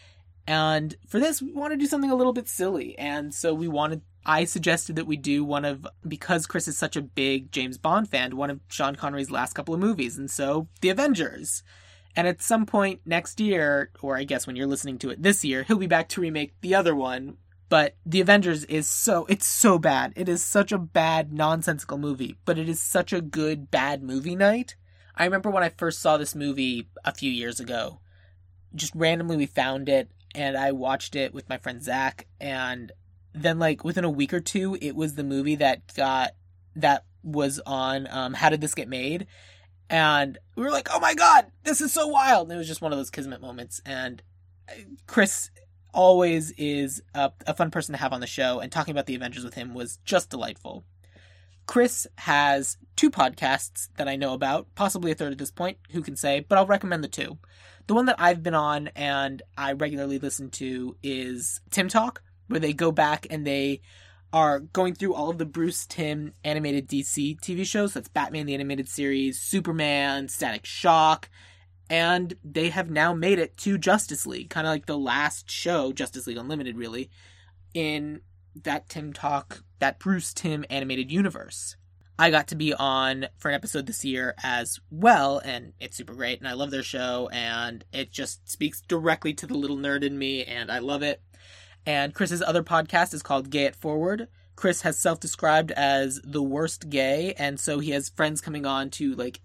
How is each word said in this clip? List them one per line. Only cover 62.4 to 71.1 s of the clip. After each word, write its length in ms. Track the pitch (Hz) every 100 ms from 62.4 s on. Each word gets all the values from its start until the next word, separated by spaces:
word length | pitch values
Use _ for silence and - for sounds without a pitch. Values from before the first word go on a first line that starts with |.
| -
where 100 | 160
they 140 | 156
go 180 | 147 165
back 340 | 156 151 151 -
and 180 | 156 147
they 320 | 139 139 139 - - - - _
are 260 | 160 156 143
going 340 | 156 - 185
through 200 | 170 190
all 160 | 165 151
of 80 | 170
the 80 | 160
Bruce 400 | 165 165 175 -
Timm 480 | - 151 151 151 -
animated 440 | 151 151 151 143 139
D 140 | 139
C 340 | 139 - 147 156
T 140 | - 175
V 80 |
shows. 300 | 190 208 202
That's 160 | 135 -
Batman 360 | 151 143 156 147
the 80 |
Animated 340 | 139 139 139 131
Series, 520 | - 139 135 135 127
Superman, 880 | - 196 170 160 151 143 139 139 139
Static 380 | - - 107 -
Shock, 640 | - 180 160 156